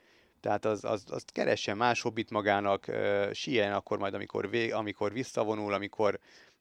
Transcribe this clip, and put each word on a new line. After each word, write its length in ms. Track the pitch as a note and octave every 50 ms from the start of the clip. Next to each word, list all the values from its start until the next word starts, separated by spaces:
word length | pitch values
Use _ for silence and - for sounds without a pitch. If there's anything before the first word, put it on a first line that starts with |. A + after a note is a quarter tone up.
| _ _ _ _ _ _ _ _
Tehát 240 | - A2+ G#2 G2+ -
az, 200 | A2 G#2+ G2 -
az, 200 | A2+ A2 G2 - -
az 140 | - - - - -
keressen 440 | - - - A2+ - - - G2+
más 240 | G#2 A#2+ A#2+ A#2 -
hobbit 300 | - B2 A2 A#2 A2 -
magának, 560 | A2+ G#2+ G2+ G#2 G2 G2+ G2+ G2+ G2 G2 -
ö, 420 | - A2+ A2 G#2 G2+ G2+ G2+ G2+ G2+ G#2
síeljen 400 | - - D3 C#3 A2 G2+ G2+ G2+
akkor 240 | G2 - - G#2+ G2+
majd, 160 | G2+ G2 G2
amikor 360 | G2 G#2 - - G#2 G2 G2
vég-, 220 | A2 A#2+ A2+ A2+ A2
amikor 380 | G#2+ G#2+ G#2 G2 - G#2 G#2 G2+
visszavonul, 600 | B2 B2+ - - A#2 A2+ G#2+ A2 G#2+ G#2 G#2 G2+
amikor, 460 | G2 G2+ G2+ - - G#2+ G2+ F#2+ - - - - - - - _ _